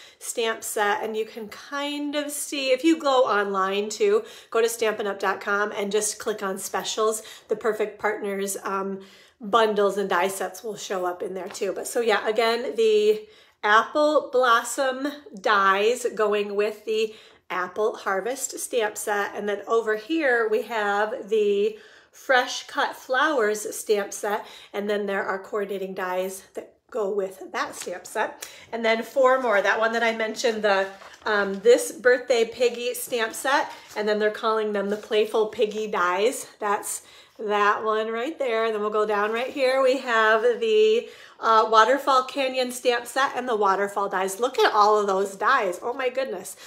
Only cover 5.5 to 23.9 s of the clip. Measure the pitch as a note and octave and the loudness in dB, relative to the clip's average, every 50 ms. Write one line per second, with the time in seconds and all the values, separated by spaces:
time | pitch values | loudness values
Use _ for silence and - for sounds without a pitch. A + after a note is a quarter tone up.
5.5 | G3+ G3+ G#3 G#3+ A3 A3 G3+ G3+ G3 G#3+ G#3 - - - - A#3+ G#3+ G#3 G#3 G3 | -2 0 0 -2 -4 -6 -6 -2 0 0 -2 -2 -6 -6 -6 -6 -6 -4 -4 -6
6.5 | F#3+ G3+ - - - G3 F#3 - - - A3 - C#4 - - - - - - _ | -6 -6 -8 -6 -6 -6 -6 -4 -2 0 0 0 0 -2 -6 -12 -20 -20 -6 _
7.5 | A3+ G#3+ - A#3 G#3 G#3 A3 G3+ - - - G#3 G#3+ - C4+ G3+ G3 G3 G3 G3+ | -6 -2 0 -2 -2 0 -2 -4 -6 -4 -4 -4 -4 -2 -4 -4 -4 -4 -4 -4
8.5 | G3+ - - A3 G3 G3 F#3+ G3 G3 F#3+ F#3+ - - - - _ _ _ B3+ G3+ | -6 -6 -6 -6 -4 -4 -4 -4 -6 -8 -10 -16 -20 -20 -20 _ _ _ -10 2
9.5 | G3 A#3 A3+ G#3+ G#3+ G3+ G#3 G3 F#3+ G3+ G3+ F#3+ F#3+ E3+ F3 G3 F#3+ - G3+ F3+ | 4 4 4 4 4 2 2 2 2 0 -2 0 0 0 0 0 -2 -4 -8 -8
10.5 | - - - A3+ G3+ - - - G#3+ F#3 F3+ F3+ F3 F3+ - - F#3 F#3+ F3 G3 | -8 -10 -12 -12 -10 -10 -8 -6 -6 -4 -4 -4 -6 -6 -8 -8 -8 -10 -10 -10
11.5 | - - G3 F#3+ F3 F3 - - - B3 A#3+ A3+ G#3 G3+ - - G#3+ A3 A#3 A3+ | -8 -6 -6 -4 -4 -6 -8 -4 -2 0 2 2 2 2 2 0 0 2 2 2
12.5 | A3+ A#3 B3 C4+ G3+ G#3+ A3+ A3 G#3+ G#3 G#3 G#3+ G#3+ G#3+ - - - - _ _ | 0 0 -2 -6 -2 2 2 4 4 4 4 4 2 2 0 -14 -20 -20 _ _
13.5 | _ _ - G#3 G#3 A3 A#3 - - D4+ D4+ D4+ D4+ C#4+ - - - B3+ B3+ B3 | _ _ 2 6 6 6 6 4 2 2 2 4 4 2 0 2 0 2 4 6
14.5 | A3+ A#3+ B3 - - - C#4 C4 C4 C4 C4+ D4 - - - - C#4 G3+ F#3+ B3 | 4 4 2 -2 -4 -2 -2 -2 -2 -2 -4 -6 -6 -8 -16 -18 -18 -4 0 2
15.5 | G#3+ G3+ G3 G3 F#3+ G3 G3+ A3 B3 A#3+ - A#3 A3+ G3 A3 G#3 G#3 G#3+ G3+ G#3 | 4 4 6 4 4 4 4 2 2 2 -2 -6 0 0 2 2 2 0 0 -2
16.5 | G3+ G3+ G#3 G#3+ G#3+ - - - A3 A3 A3 G#3+ G#3+ - - - - _ _ _ | 0 0 0 0 -2 -6 -6 -4 0 0 0 -2 -4 -10 -20 -20 -20 _ _ _
17.5 | F#3 F#3 F3+ F#3 F3+ - G#3+ A3 - - - A3 G3 F#3+ F#3 A#3 C4 C#4 - - | -4 -4 -4 -4 -2 0 0 0 0 -2 -4 -2 -2 -2 -2 -4 -6 -6 -6 -8
18.5 | - E4 - - - B3 A3 G#3 G#3 - - - G#3 G3+ G3+ G#3 - - G3+ G#3 | -8 -8 -10 -2 -2 0 0 0 -2 -4 -4 -4 -2 -2 -2 -4 -4 -6 -4 -4
19.5 | G3+ G3 - - A#3 A3+ A3 G#3+ G#3+ G#3+ G#3+ - D#4+ E4 D#4 C4+ A#3+ A#3 A3+ G#3+ | -4 -4 -2 0 0 0 2 2 -2 -2 -2 -4 -2 0 2 2 2 2 2 2
20.5 | G#3+ A#3 A#3+ G#3+ A#3+ A3 G#3 G3+ G3+ G3+ G#3+ G#3+ A#3+ C4 A3+ G3+ G#3 A3 G#3 G#3 | 0 -2 -2 -2 -4 -2 -2 0 0 0 0 -2 -2 -8 -6 -2 0 2 2 2
21.5 | G3+ G3 G3+ A3 G#3+ - - - - - _ _ _ - - - C4+ B3 C4 C4+ | 2 2 2 0 -2 -4 -18 -20 -20 -20 _ _ _ -20 -2 2 2 2 2 0
22.5 | - - - - - C#4 C4 - - - - - B3+ B3+ C#4 D#4 D#4 C4+ G#3+ G#3 | -4 -10 -10 -10 -4 -4 -2 -2 -4 -10 -8 -4 0 2 2 2 2 2 0 0
23.5 | G#3+ G#3 - - - - - - | -2 -2 -6 -8 -10 -10 -2 -2